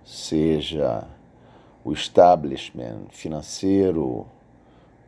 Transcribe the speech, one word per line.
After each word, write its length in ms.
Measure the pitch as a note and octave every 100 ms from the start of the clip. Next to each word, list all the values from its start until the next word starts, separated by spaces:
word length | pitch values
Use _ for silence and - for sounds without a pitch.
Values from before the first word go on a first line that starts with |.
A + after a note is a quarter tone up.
seja 960 | - - - D#2+ D#2+ D#2 D2 D#2+ C#2 A1+ - - - - - - - -
o 100 | -
establishment 1120 | D2+ - - F2 F2 D2 C2+ - D2+ A#1+ A1 -
financeiro 1160 | - - D2+ D2+ - F#2+ G2 F#2+ E2 C2+ A1+ - - _ - _ - _ _